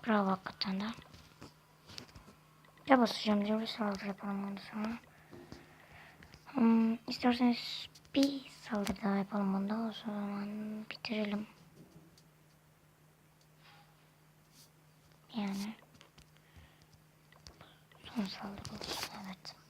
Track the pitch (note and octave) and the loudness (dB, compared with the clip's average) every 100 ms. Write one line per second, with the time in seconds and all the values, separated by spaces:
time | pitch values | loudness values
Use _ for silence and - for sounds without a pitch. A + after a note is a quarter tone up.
0 | B3 G#3+ F#3+ F#3 - - G3+ F#3+ G#3+ A#3+ | 2 2 4 0 -4 -6 -4 -2 -4 -8
1 | - - - - - - - - - - | -14 -20 -20 -20 -20 -20 -20 -20 -16 -16
2 | - - - - - - - - - C4 | -16 -20 -20 -20 -20 -20 -20 -14 6 8
3 | A3 - G#3+ G#3 G3+ A3 A3 - G#3 G3+ | 8 4 2 4 4 0 0 -2 -2 0
4 | G3+ F#3+ G3+ G3 G3 G3 - G#3+ A3 A#3 | -4 -6 -4 -4 -4 -8 -8 -4 -4 -6
5 | - - - - - - - - - - | -10 -20 -20 -18 -16 -18 -20 -20 -20 -20
6 | - - - - - C#4 A3+ A3+ A3+ A#3 | -20 -20 -20 -20 -6 6 8 8 6 2
7 | - A#3+ B3 A#3+ B3 A#3 - - - - | -4 2 4 6 4 4 -2 -8 -10 -16
8 | - C#4 C#4 C#4 - - - G#3+ G3+ G3 | -2 4 4 2 -10 -16 -4 -2 -2 0
9 | G3+ G3 G3 G#3 G3 G3 G3 A3 A3+ G#3+ | 2 2 0 0 2 2 0 -2 -2 -6
10 | A3+ G#3 G3+ G3+ G3+ G#3+ G#3+ G#3+ G#3+ - | -6 -4 -4 -4 -6 -6 -6 -6 -8 -10
11 | - G#3+ G3+ G3+ G#3+ - - - - - | -4 -2 0 -2 -4 -14 -20 -20 -20 -20
12 | - - - - - - - - - - | -20 -20 -20 -20 -20 -20 -20 -20 -20 -20
13 | - - - _ - - - D#3 - - | -20 -20 -20 _ -20 -20 -20 -20 -20 -20
14 | - - - - - - - - - - | -20 -20 -20 -20 -20 -20 -20 -20 -20 -20
15 | - - - A#3 G3+ G3 G3+ A3+ - - | -20 -20 -8 -4 -2 -2 -4 -8 -18 -20
16 | - - - - - - - - - - | -20 -20 -20 -20 -20 -20 -20 -20 -20 -20
17 | - - - - - - - - - - | -20 -20 -20 -20 -20 -20 -20 -20 -20 -20
18 | - B3 F#3+ - G3+ G3+ G3 G#3+ - - | -8 -4 -4 -6 -10 -10 -10 -10 -8 -6
19 | - G#3+ G3 F#3 - - | -6 -10 -12 -12 -16 -18